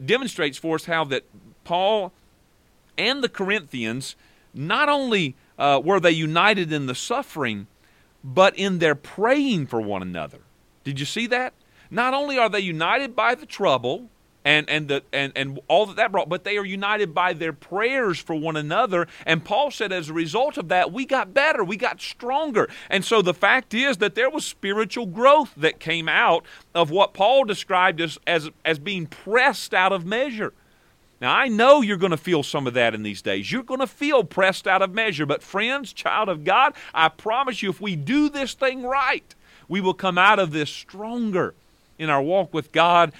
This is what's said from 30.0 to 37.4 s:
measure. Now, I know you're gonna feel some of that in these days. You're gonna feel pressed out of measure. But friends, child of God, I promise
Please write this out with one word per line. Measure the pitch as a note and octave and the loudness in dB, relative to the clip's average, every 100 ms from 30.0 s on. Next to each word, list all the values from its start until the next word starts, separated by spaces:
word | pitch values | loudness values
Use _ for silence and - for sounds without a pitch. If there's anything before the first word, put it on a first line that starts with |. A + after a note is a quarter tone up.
measure. | E3+ A3+ C#4+ G#3+ E3 _ _ _ _ _ _ - | -2 -4 -4 -4 -8 _ _ _ _ _ _ -6
Now, | B2 F#3+ | 0 2
I | C4 | 2
know | G#3+ B3+ D4 | 4 8 8
you're | G#3 F#3+ | 6 0
gonna | F#3+ D#3+ | 0 0
feel | - D#3+ | 0 0
some | - D#3 C3 | 0 -4 -2
of | |
that | B2 A#2 A2 | 2 2 2
in | |
these | G#2+ F#2+ | -8 -6
days. | G#2+ G2 G2 | -4 -4 -4
You're | A3 | -6
gonna | A3+ C4 C4+ | -6 -4 -4
feel | - C#4+ C4+ | -4 2 2
pressed | F3 - F#3+ - G3 | 2 2 2 2 0
out | F#3+ | 2
of | F#3+ | 2
measure. | G3+ A3 D3 | 0 -4 -2
But | D3 D#3 | -2 -2
friends, | - F#3+ A#3 C#4 A3+ | -4 -4 -2 -4 -8
child | - - G3+ G3+ | -8 -4 -2 -2
of | D#3 | -2
God, | D#3 G#3+ C#4+ - - | 0 2 2 0 -8
I | - D#3+ | 0 0
promise | - G#3+ A#3+ | 0 -4 -2